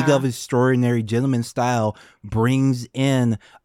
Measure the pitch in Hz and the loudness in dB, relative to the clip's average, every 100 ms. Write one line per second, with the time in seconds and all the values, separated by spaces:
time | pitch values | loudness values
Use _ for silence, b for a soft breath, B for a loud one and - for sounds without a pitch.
0 | 151 139 131 117 - 123 127 127 123 120 | 4 2 0 -6 -4 0 2 2 2 0
1 | 107 117 139 120 117 - 123 120 107 B | -2 -2 0 -2 -4 -4 -2 0 -2 B
2 | B B 104 110 120 135 135 123 123 131 | B B -6 0 2 2 0 -2 -6 -2
3 | 135 131 120 107 B B | 0 2 0 -2 B B